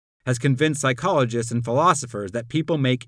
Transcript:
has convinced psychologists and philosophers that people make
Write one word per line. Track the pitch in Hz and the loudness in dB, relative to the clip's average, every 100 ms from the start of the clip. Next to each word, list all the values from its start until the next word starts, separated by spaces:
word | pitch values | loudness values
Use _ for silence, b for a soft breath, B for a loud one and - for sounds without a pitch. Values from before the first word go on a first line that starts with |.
| _ _ - | _ _ -4
has | 123 | 0
convinced | 143 127 156 147 | 0 2 2 0
psychologists | 135 123 190 165 123 117 117 | -2 0 0 2 2 0 -2
and | 117 | -4
philosophers | 117 127 170 156 120 104 101 | 0 2 4 2 -2 -8 -6
that | 117 117 | -6 -4
people | 156 156 160 | -2 0 0
make | 131 127 | 2 0